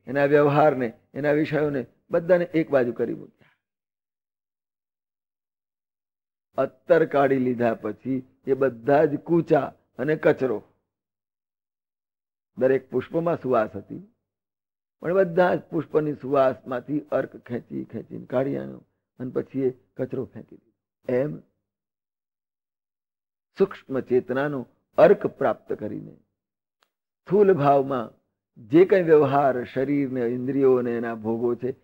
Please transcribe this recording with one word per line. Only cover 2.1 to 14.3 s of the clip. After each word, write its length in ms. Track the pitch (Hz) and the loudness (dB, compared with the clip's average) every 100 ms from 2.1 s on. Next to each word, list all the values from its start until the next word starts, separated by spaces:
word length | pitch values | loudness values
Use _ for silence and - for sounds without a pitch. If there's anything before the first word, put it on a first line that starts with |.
| 170 170 180 175 | -4 2 2 2
એક 240 | 156 151 | -2 0
બાજુ 240 | 139 123 | 0 0
કરી 200 | 117 117 | -2 -6
મૂક્યા. 240 | 107 101 _ _ _ _ _ _ _ _ _ _ _ _ _ _ _ _ _ _ _ _ _ _ _ _ _ _ _ _ _ _ _ _ - | -6 -14 _ _ _ _ _ _ _ _ _ _ _ _ _ _ _ _ _ _ _ _ _ _ _ _ _ _ _ _ _ _ _ _ -6
અત્તર 480 | 135 - - 165 160 | -6 -6 2 2 2
કાઢી 340 | 143 135 135 | 2 2 2
લીધા 340 | 127 120 120 | 0 0 -2
પછી 540 | 110 110 104 135 131 127 _ - | -2 -6 -8 -8 -8 -8 _ -4
એ 60 | |
બધા 520 | 135 135 117 120 143 160 | -2 -2 -2 0 2 2
જ 100 | 139 | -2
કૂચા 580 | - 170 160 151 - - _ - | -2 -2 2 0 -2 -10 _ -8
અને 180 | 135 156 | -4 0
કચરો. 480 | 160 147 127 104 - _ _ _ _ _ _ _ _ _ _ _ _ _ _ _ _ _ _ - | 0 0 -2 -4 -10 _ _ _ _ _ _ _ _ _ _ _ _ _ _ _ _ _ _ -2
દરેક 320 | 127 131 - | 0 0 -2
પુષ્પમાં 520 | 127 - 165 170 156 | -6 -4 -4 -2 -4
સુવાસ 340 | 131 120 110 101 | -2 -2 -2 -6
હતી, 320 | - - 208 _ _ | -14 -18 -18 _ _